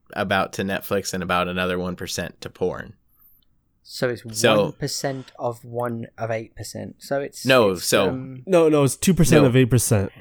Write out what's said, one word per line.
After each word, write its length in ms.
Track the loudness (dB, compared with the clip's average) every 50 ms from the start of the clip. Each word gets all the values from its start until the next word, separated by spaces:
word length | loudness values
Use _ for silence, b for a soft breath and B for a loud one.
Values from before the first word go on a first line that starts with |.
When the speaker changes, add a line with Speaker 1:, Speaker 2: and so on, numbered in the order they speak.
| _ -12 -8
Speaker 1:
about 400 | -6 -4 0 0 0 0 -2 -4
to 100 | -6 -6
Netflix 500 | -6 -6 -6 -6 -4 -4 -4 -4 -4 -8
and 100 | -6 -4
about 240 | -2 -2 -2 -2
another 320 | -2 -4 -4 -4 -4 -4 -4
one 160 | -6 -6 -8
percent 460 | -10 -10 -10 -8 -8 -8 -10 -10 -14
to 80 | -18 -14
porn. 460 | -10 -6 -6 -6 -6 -8 -14 -16 -20 _ _ _ _ _ _ _ _ _ _ _ _ _ _ _ _ _ _
Speaker 2:
So 260 | -16 -10 -6 -4 -4
it's 140 | -4 -6 -10 -12 -4
Speaker 1:
So 260 | 0 2 2 4 4 2
Speaker 2:
one 60 | -2 -4
percent 580 | -8 -8 -8 -8 -6 -6 -6 -8 -8 -12 -16 _ -8
of 240 | -8 -8 -8 -8 -14
one, 440 | -12 -8 -6 -4 -4 -6 -6 -10 -12 _
of 120 | -10 -6 -6
eight 260 | -6 -6 -8 -10 -14
percent. 420 | -16 -14 -12 -12 -12 -12 -12 -14 _
So 220 | -10 -6 -6 -6
it's, 240 | -6 -8 -10 -4 2
Speaker 1:
No, 260 | 4 6 6 6 4
Speaker 2:
it's, 140 | 2 0 -2
Speaker 1:
so 240 | 0 2 2 2 2
Speaker 2:
um, 340 | -2 -4 -8 -12 -16 -12 -2
Speaker 3:
No, 220 | 2 4 4 6 6
no, 140 | 4 4 4
it's 120 | 2 0
two 160 | 0 2 2 4
percent 300 | 4 4 6 6 6 6
Speaker 1:
No. 40 |
Speaker 3:
of 80 | 6 6
eight 140 | 4 4 4
percent. 420 | 4 2 2 2 0 0 0 -2 -8 -16